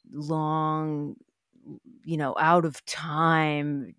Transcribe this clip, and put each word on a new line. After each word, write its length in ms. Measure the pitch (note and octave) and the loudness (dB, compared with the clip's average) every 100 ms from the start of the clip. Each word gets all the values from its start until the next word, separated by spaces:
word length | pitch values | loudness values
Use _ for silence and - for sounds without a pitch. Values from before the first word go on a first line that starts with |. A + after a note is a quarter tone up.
| - | -14
long, 1040 | D3 D3 D#3 D#3 D#3 D#3 D#3 D#3 D3+ D3 - _ _ _ _ - - - - | -10 -4 -2 0 0 0 0 -2 -2 -6 -10 _ _ _ _ -20 -20 -20 -18
you 120 | D#3 D#3+ | -6 -2
know, 180 | C#3 - | -2 2
out 260 | D#3 F3 | 4 4
of 200 | D#3+ C3+ - | 4 -4 -10
time 1080 | - D#3+ D3+ E3 D#3+ D#3 D3 D3 C#3+ A#2+ | -10 -6 0 4 4 2 0 -2 -4 -6